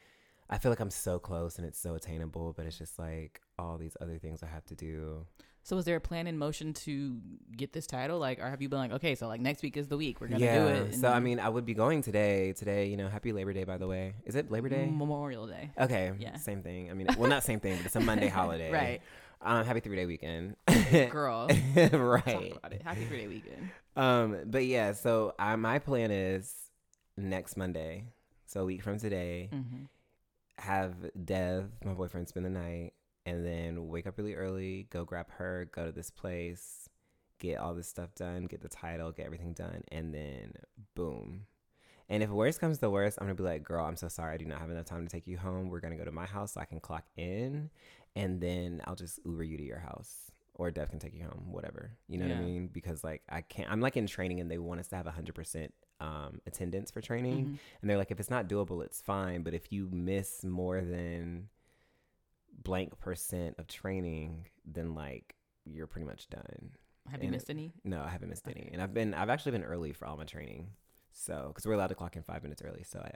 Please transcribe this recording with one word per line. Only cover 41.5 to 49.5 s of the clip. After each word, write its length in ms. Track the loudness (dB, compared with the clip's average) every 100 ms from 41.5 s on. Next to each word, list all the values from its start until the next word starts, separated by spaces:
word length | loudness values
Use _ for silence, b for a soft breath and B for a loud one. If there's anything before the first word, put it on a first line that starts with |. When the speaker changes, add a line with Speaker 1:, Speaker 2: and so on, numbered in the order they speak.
| _ _ b b b -2
Speaker 1:
And 140 | 2
if 80 | 2
worst 300 | 4 4 4
comes 180 | 2 4
to 120 | 4
worst, 280 | 4 4 2
I'm 60 | -2
gonna 80 | 0
be 60 |
like, 180 | 0 -2
"Girl, 220 | -2 -2
I'm 120 | 0 -2
so 120 | -6
sorry, 260 | -4 -4
I 20 | -4
do 60 |
not 140 | -6 -6
have 100 | -6
enough 160 | -6 -6
time 200 | -8 -6
to 40 |
take 160 | -8 -8
you 120 | -6
home. 300 | -4 -2 -4
We're 120 | -4
gonna 160 | -6 -6
go 80 |
to 80 | -6
my 140 | -6 -6
house 260 | -6 -6
so 80 | -6
I 40 |
can 160 | -8 -8
clock 240 | -8 -8 -10 -8
in, 540 | -4 -2 -2 -4 -6 B B B B -2
and 240 | 0 0
then 420 | 0 0 -2 -4 -6
I'll 100 | -8
just 240 | -8 -8
Uber 200 | -6 -4
you 120 | -4